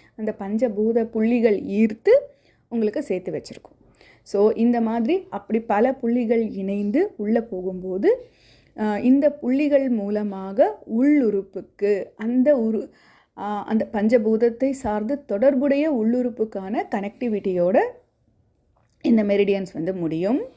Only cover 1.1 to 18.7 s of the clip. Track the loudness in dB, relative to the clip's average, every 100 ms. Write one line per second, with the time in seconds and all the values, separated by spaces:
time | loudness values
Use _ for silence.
1.1 | 0 0 4 4 2 0 2 2 2 4
2.1 | 4 4 _ _ _ -8 -2 -2 -2 -4
3.1 | -6 -4 -8 -10 -18 -20 _ _ _ _
4.1 | _ -6 2 2 4 2 2 0 -2 0
5.1 | -2 -4 -12 -4 -4 0 0 2 0 -2
6.1 | 0 0 0 0 -4 -4 -4 -2 0 -2
7.1 | -2 -2 0 -2 -8 -6 -8 -6 -2 0
8.1 | 0 -2 _ _ _ _ -6 -4 0 2
9.1 | 4 4 0 -2 0 2 2 2 -2 -2
10.1 | -4 -4 -8 -8 2 2 0 -6 0 4
11.1 | 4 2 0 -6 -12 -14 -6 -2 -2 -4
12.1 | -8 -2 2 4 4 2 -2 -6 _ _
13.1 | _ _ -12 -8 -8 -2 -2 -2 -2 2
14.1 | 2 2 2 0 0 -4 -2 -4 -4 -4
15.1 | -6 -6 0 2 2 2 2 0 0 0
16.1 | 0 -2 -4 -6 -6 -6 -6 -4 -6 -6
17.1 | -6 -4 -4 -2 0 2 2 0 -6 _
18.1 | _ _ _ _ _ _